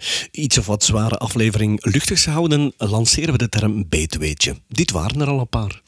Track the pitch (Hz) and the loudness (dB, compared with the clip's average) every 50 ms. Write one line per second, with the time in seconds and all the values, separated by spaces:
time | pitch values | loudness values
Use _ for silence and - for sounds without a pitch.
0 | - - - - - - - - 151 131 - - - 104 104 101 - - 110 107 | -2 -4 -6 -6 -6 -8 -8 -4 -2 0 2 0 0 0 0 0 2 2 2 2
1 | 107 113 107 - - - - 120 110 113 101 104 107 104 104 104 - 117 98 143 | 0 0 0 -2 -4 -2 0 2 2 2 2 2 2 0 0 0 0 0 0 2
2 | - - 202 170 - 165 151 160 170 165 151 147 147 135 - - 113 104 101 110 | 2 0 0 0 0 0 2 0 2 2 2 2 2 0 -2 -2 -2 0 0 2
3 | 117 110 - - 147 160 160 117 120 110 - 107 101 107 107 107 92 82 78 78 | 2 2 2 2 2 2 0 2 0 0 0 0 0 2 2 0 -2 -2 -2 -2
4 | 78 78 - 76 78 76 76 - - - 64 - - - 120 123 165 - - 87 | -2 -2 -4 -4 -4 -4 -2 -2 -2 -2 -4 -6 -10 -6 -2 -2 0 0 0 -2
5 | 76 107 123 143 147 135 143 135 123 - - 117 110 98 - - _ | -2 -2 -2 -2 0 0 0 -2 -2 -2 -2 -2 -2 -2 -6 -10 _